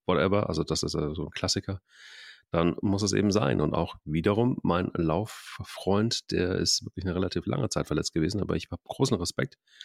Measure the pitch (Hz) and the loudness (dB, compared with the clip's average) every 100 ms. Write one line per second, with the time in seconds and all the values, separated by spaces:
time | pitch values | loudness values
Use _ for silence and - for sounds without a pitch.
0 | - 87 92 101 - 80 82 80 78 80 | 0 2 4 2 0 0 -2 -2 -2 -2
1 | 76 78 82 - 92 - - 95 _ - | -4 -4 -8 -4 -2 -2 -4 -6 _ -20
2 | - - - - _ 85 85 - 104 98 | -20 -20 -20 -20 _ 2 2 2 2 2
3 | 104 101 101 101 69 60 76 - 85 - | 2 4 4 4 4 2 2 2 -2 -4
4 | - 78 87 104 120 120 92 87 92 - | -4 0 2 2 2 0 2 2 0 0
5 | 80 80 110 - - - 101 - - 101 | 0 0 -2 -8 -14 -14 -12 -6 2 2
6 | 113 - - 87 90 92 87 - 98 - | 2 0 -4 0 0 0 0 0 -2 -8
7 | 90 87 92 - - - - - - - | -4 -2 -2 -2 -2 0 0 -2 -2 -2
8 | - 82 80 104 85 85 - - - - | -2 0 0 0 -2 -2 -4 -12 -10 -2
9 | 131 107 85 - - _ _ - | 0 0 -2 -4 -6 _ _ -20